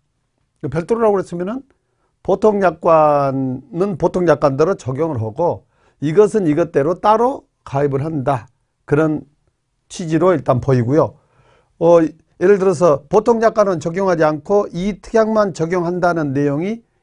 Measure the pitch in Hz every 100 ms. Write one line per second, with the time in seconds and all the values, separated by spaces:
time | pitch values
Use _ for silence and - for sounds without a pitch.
0 | _ _ _ _ _ _ - 156 170 226
1 | 226 196 - 175 185 262 - _ _ _
2 | _ _ - 190 214 208 185 160 185 160
3 | 151 147 139 135 131 127 - 165 202 151
4 | 175 185 170 143 147 135 165 190 127 131
5 | 165 127 110 107 170 107 _ _ _ -
6 | 143 160 214 220 165 147 160 147 143 180
7 | 208 220 240 277 _ _ - 139 143 135
8 | 156 156 127 131 - _ _ _ - 147
9 | 156 151 - _ _ _ _ _ _ -
10 | 165 160 180 160 127 127 - 127 117 156
11 | 120 - _ _ _ _ _ - 165 170
12 | 156 - _ - 180 202 190 151 170 139
13 | - 208 220 233 220 214 196 170 170 170
14 | 190 170 151 151 - 202 - 170 196 -
15 | - 220 220 220 202 151 165 185 170 180
16 | 175 165 147 135 143 143 185 226 _ _